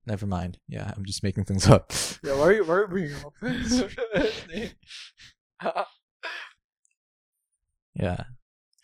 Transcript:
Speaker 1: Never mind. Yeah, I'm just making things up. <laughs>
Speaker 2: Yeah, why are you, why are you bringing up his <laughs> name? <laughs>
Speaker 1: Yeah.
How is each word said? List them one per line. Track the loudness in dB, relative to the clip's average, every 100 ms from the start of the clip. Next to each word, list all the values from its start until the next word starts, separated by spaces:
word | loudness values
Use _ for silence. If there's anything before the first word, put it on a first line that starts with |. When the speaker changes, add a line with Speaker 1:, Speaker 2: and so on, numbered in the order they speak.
| -6
Speaker 1:
Never | -4 -2
mind. | -4 -4 -10 -12
Yeah, | -10 -8 -8
I'm |
just | -8 -4
making | -4 -2
things | -2 4 8
up. | 8 8 -6 -6
<laughs> | -6
Speaker 2:
Yeah, | -4 4
why | 6
are |
you, | 6
why | 4
are | 2
you | 2
bringing | -2 -4 -6
up | -12 -10
his | -6 -4 0 0 0 -4 -4
<laughs> | 0 0 -2 -10
name? | -10 -10 -12 -20 -20 -20 _ -20 _ _ _
<laughs> | -6 -4 -6 -10 _ _ -12 -12 -14 _ _ _ _ _ _ _ _ _ _ _ _ _ _
Speaker 1:
Yeah. | -4 -4 -4 -8 -16 _ _ _ _